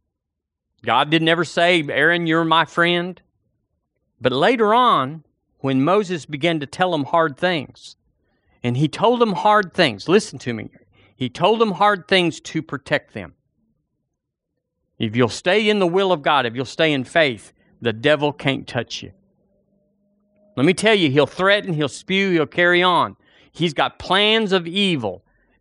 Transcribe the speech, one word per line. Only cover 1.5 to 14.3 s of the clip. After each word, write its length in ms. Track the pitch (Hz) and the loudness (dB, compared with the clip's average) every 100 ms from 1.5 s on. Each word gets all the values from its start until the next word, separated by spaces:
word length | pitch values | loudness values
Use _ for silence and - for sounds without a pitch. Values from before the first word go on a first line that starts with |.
| - 170 180 143 | 0 2 2 0
"Aaron, 380 | 113 151 175 170 | 0 2 2 0
you're 180 | 160 | 0
my 220 | 165 160 160 | 2 0 0
friend." 560 | - 170 175 175 180 _ _ _ _ _ _ _ _ _ - | 0 0 0 -4 -10 _ _ _ _ _ _ _ _ _ -6
But 120 | 117 | -2
later 420 | 127 180 247 208 | 2 2 2 2
on, 500 | 226 247 175 131 160 - _ _ _ | 4 4 2 -2 -8 -18 _ _ _
when 240 | 135 135 | -2 0
Moses 420 | 143 202 190 180 135 | 2 2 0 -6 -8
began 340 | 147 165 165 | -4 -2 -2
to 60 | 135 | -4
tell 240 | - 185 | -2 -2
them 140 | 165 | -2
hard 340 | 135 170 160 135 | 0 0 0 -2
things, 600 | 180 170 123 - - - _ _ _ _ _ _ | -4 -2 -6 -16 -20 -20 _ _ _ _ _ _
and 140 | 123 123 | -4 -2
he 100 | 151 | -2
told 320 | - 196 247 | 0 0 2
them 140 | 233 | 0
hard 420 | 185 214 208 190 - | 0 2 2 0 0
things, 340 | 160 101 - | 0 0 0
listen 300 | 190 214 131 | 0 0 -8
to 140 | - | -10
me, 180 | 113 107 _ _ _ _ - | -10 -10 _ _ _ _ -10
he 140 | 127 | -8
told 320 | - 175 220 | 0 0 2
them 120 | 226 | 0
hard 340 | 170 208 202 156 | 2 0 0 0
things 320 | 190 170 - | 0 0 -4
to 240 | - 165 | -8 -10
protect 500 | - 143 - 147 - | -8 -10 -4 -6 -6
them. 220 | 113 85 - _ _ _ _ _ _ _ _ _ | -14 -16 -18 _ _ _ _ _ _ _ _ _